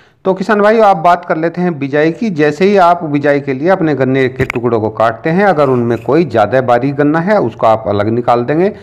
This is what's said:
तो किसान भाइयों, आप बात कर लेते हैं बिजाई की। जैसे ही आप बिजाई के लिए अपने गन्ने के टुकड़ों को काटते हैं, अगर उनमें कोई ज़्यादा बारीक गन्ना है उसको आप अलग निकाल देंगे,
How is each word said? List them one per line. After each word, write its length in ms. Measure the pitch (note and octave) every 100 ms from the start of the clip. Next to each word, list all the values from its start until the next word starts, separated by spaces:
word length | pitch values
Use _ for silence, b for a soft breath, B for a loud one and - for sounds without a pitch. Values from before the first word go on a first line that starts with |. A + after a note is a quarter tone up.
| B B
तो 100 | F#3+
किसान 260 | F#3 G3 G#3
भाइयों, 240 | G#3 A3+
आप 120 | G#3 F#3
बात 260 | E3+ F3+
कर 120 | - D#3+
लेते 240 | E3 E3+
हैं 180 | F3+ D3+
बिजाई 340 | C#3 D3 D#3+
की। 180 | E3+ A3+
जैसे 320 | D#3 D3+ D3
ही 120 | F#3+ G3+
आप 260 | E3+ F3 D#3+
बिजाई 340 | C#3+ C#3+ C#3+
के 140 | C#3
लिए 140 | C3 D#3+
अपने 240 | F#3 D#3+
गन्ने 340 | C#3 C3 C3+ C3
के 140 | B2+ C3
टुकड़ों 340 | B2 A#2+ A2+
को 100 | G#2+
काटते 380 | - A2+ A#2 D#3+
हैं, 160 | E3+ G3+
अगर 220 | D3+ C#3
उनमें 280 | B2+ A#2 A#2
कोई 240 | A2+ D3 F3
ज़्यादा 340 | A2 G#2 C3
बारीक 320 | B2 A#2+ C3+ C#3
गन्ना 240 | D3 D#3+
है 200 | E3+ G#3
उसको 260 | B2 A2 A2+
आप 220 | A2 -
अलग 200 | G2+ G#2
निकाल 340 | A#2 A#2+ A#2+
देंगे, 280 | A#2+ D3+ F#3+ G#3+